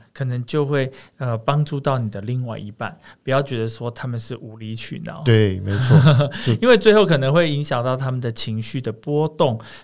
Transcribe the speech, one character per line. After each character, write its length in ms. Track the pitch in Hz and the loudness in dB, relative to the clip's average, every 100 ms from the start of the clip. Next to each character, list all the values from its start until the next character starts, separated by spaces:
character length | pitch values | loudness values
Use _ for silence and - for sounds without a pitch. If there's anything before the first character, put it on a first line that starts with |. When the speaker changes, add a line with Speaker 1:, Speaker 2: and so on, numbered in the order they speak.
| - | -14
Speaker 1:
可 140 | - 127 | -8 -6
能 180 | 123 | -6
就 220 | 120 151 139 | -4 -4 -2
会， 260 | 143 131 - - _ | -2 -4 -8 -20 _
呃， 180 | 127 113 | -6 -4
帮 260 | 127 147 | -2 -2
助 160 | 147 143 | -2 -4
到 160 | 139 131 | -4 -4
你 140 | 110 | -4
的 100 | 98 | -8
另 260 | 107 127 120 | -6 -6 -6
外 120 | 107 | -10
一 120 | 104 | -12
半， 240 | 104 110 - - _ | -12 -12 -12 -20 _
不 80 | - | -4
要 120 | 135 | -2
觉 140 | 139 120 | -2 -4
得 100 | 113 | -6
说 240 | - 120 | -6 -10
他 160 | - 127 | -8 -8
们 140 | 117 | -8
是 160 | 113 123 | -10 -14
无 220 | 110 110 | -14 -16
理 160 | 110 | -12
取 240 | 113 - - | -12 -10 -12
闹。 240 | 110 - | -12 -2
Speaker 2:
对， 340 | 143 110 104 95 | 4 6 6 0
没 140 | 98 101 | -2 -2
错。 520 | 127 151 143 131 143 | 6 8 8 6 2
Speaker 1:
<laughs> 280 | - 131 113 | -2 -2 2
因 80 | 247 | 4
为 80 | 226 | 6
最 160 | 226 | 6
后 140 | 208 175 | 6 4
可 100 | 147 | 2
能 160 | 135 | 2
会 180 | 160 165 | 2 2
影 140 | 143 | -2
响 180 | 147 127 | -4 -2
到 140 | 123 131 | -2 -2
他 140 | 131 | -4
们 100 | 127 | -4
的 100 | 120 | -6
情 300 | 113 - 110 | -6 -6 -6
绪 180 | 110 131 | -6 -6
的 100 | 113 | -8
波 340 | 107 - 147 156 | -8 -4 -2 -2
动， 320 | 160 151 113 - - | 0 0 0 -10 -20